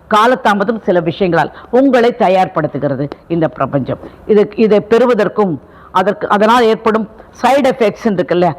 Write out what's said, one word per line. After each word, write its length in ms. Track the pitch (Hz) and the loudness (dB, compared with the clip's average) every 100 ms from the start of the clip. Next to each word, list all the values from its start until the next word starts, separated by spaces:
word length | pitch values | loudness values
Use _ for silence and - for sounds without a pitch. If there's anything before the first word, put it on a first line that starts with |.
| - | -2
காலதாமதம் 680 | 214 233 254 233 202 202 220 | 2 2 2 0 0 -2 -4
சில 200 | - 180 | -2 -2
விஷயங்களால் 500 | 170 - 190 165 139 - - | -2 -2 0 0 -2 -6 -4
உங்களை 460 | 247 277 240 233 240 | 0 2 2 2 2
தயார்படுத்துகிறது 920 | 185 185 185 165 151 139 143 131 143 - - | 2 2 0 -2 -4 -4 -4 -4 -8 -10 -6
இந்த 200 | 170 160 | -2 -2
பிரபஞ்சம். 520 | - 139 143 123 120 - - - | -2 -4 -2 -4 -8 -12 -10 0
இது, 260 | 208 208 - | 2 2 2
இதை 240 | 220 202 | 2 2
பெறுவதற்கும் 840 | 202 226 247 226 190 202 196 143 - - - | 2 2 2 0 -2 -2 -2 -4 -10 -20 -6
அதற்கு, 380 | 190 190 202 - | -2 -2 -2 -2
அதனால் 340 | 202 220 240 | 0 2 4
ஏற்படும் 460 | 220 220 220 214 208 - - - | 2 0 0 -2 -4 -12 -20 -4
சைடு 220 | 233 277 | 0 2
எஃபெக்ட்ஸ் 420 | 262 - 208 - 220 | 2 0 -2 -2 -4
இருக்குல்ல, 480 | 180 175 175 175 | -2 -2 0 0